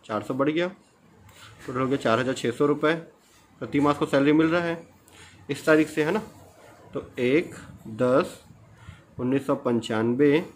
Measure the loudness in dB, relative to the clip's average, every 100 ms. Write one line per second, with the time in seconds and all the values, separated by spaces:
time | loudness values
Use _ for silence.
0 | -4 -6 -4 -2 0 0 -4 -6 _ _
1 | _ _ -20 -20 -20 -18 -8 -4 -2 0
2 | 2 2 0 -2 -4 0 0 2 0 -2
3 | -6 _ _ _ _ _ -4 0 2 0
4 | 0 2 4 4 4 2 -2 -6 -10 -20
5 | _ -20 -20 -20 -10 -6 2 4 4 0
6 | 0 -2 -4 -18 -20 -20 -20 -20 -14 -14
7 | -12 -4 2 2 0 -12 -20 -20 -16 -2
8 | 2 2 0 -8 -20 -20 -20 -20 -20 -20
9 | -20 -6 -2 -2 -2 -2 0 -2 0 -2
10 | 0 4 4 4 0